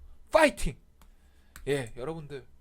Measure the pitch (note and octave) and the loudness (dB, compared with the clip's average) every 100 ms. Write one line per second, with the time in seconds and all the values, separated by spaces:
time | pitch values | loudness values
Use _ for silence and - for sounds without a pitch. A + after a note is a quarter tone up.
0 | - - - D#4+ D4+ - E3+ - - - | -20 -20 2 6 6 4 -2 -4 -14 -20
1 | - - - - - - - C#3+ A2+ B2 | -20 -20 -20 -20 -20 -10 -4 -4 -4 -10
2 | C3+ E3 C#3+ C#3 A#2+ - | -10 -10 -12 -16 -16 -20